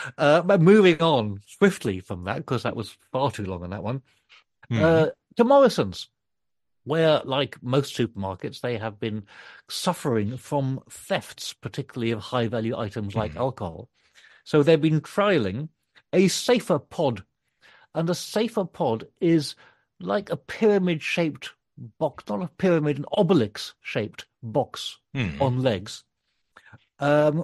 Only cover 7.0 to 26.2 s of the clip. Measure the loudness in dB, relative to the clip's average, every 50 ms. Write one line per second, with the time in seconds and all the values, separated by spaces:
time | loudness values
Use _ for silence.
7 | 4 4 4 2 0 -2 -2 -2 -2 -4 -6 -10 -6 0 0 0 0 0 -2 -2
8 | -2 -2 -2 -6 -8 -6 -8 -8 -10 -12 -10 -8 -8 -6 -6 -6 -6 -8 -8 -8
9 | -8 -6 -6 -8 -12 _ -20 -20 -20 -20 -20 -20 _ _ -10 -4 -4 -4 -4 -2
10 | -2 -2 0 0 0 -2 -6 -8 -8 -4 -4 -2 -2 -2 -6 -8 -10 _ -20 -20
11 | -8 -6 -6 -6 -6 -8 -16 -14 -14 -14 -14 _ -14 -12 -10 -10 -12 -10 -8 -4
12 | -4 -2 -4 -4 -6 -4 -2 -2 -2 -2 -4 -4 -4 -4 -4 -4 -6 -6 -6 -8
13 | -10 -6 -4 -6 -6 -6 -4 -4 -6 -6 -4 -6 -10 -10 -10 -12 -18 -20 _ _
14 | _ _ _ -20 -20 _ -20 _ _ 2 2 4 6 6 6 6 4 2 2 0
15 | -2 -2 -2 0 2 2 2 2 0 -2 -4 -6 -8 -10 -14 _ _ _ _ -20
16 | _ _ 2 4 4 4 2 0 0 0 0 0 2 0 -2 -2 -2 _ -4 0
17 | 0 0 0 -2 -10 _ _ _ _ _ _ _ _ _ _ _ _ _ -6 -4
18 | -2 -2 -2 -4 -6 -6 -2 -2 -2 0 -2 -4 -4 -4 -4 -2 -2 -2 0 -2
19 | -6 -12 _ _ 2 4 4 4 2 -2 -10 -16 -20 _ _ _ _ _ _ _
20 | -6 -4 -4 -4 -2 -6 -8 -8 -8 -14 -4 2 4 4 4 4 2 2 0 -2
21 | -4 -4 -2 -2 -2 -2 -4 -8 -14 -18 -18 _ _ _ _ -18 -18 -18 -6 _
22 | -4 -4 -4 -8 -10 -8 -6 -6 -6 -8 -6 -2 2 2 2 2 2 0 -2 -4
23 | -6 -4 0 0 2 4 4 2 2 0 -4 -10 -14 -14 -16 _ _ -6 -4 -4
24 | -4 -4 -8 -16 -20 _ _ _ -14 -4 -4 -4 -4 -4 -8 -12 -12 -12 -14 _
25 | _ _ -8 -6 -6 -6 -2 -2 -2 -2 0 0 0 0 0 -2 -6 -12 -16 -18
26 | _ _ _ _